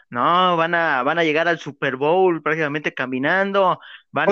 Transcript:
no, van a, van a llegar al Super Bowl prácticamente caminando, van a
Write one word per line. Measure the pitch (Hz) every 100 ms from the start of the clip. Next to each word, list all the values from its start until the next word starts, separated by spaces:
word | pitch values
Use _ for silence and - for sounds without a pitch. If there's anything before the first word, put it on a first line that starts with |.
| _
no, | 120 139 175 185 170
van | 165
a, | 170 165 135
van | 127 165
a |
llegar | 165 151 170
al | 165
Super | - 139 143 131
Bowl | 147 180 185 165
prácticamente | 151 160 151 151 165
caminando, | - 127 127 143 185 196 196 185 160 - - _
van | 139
a | 165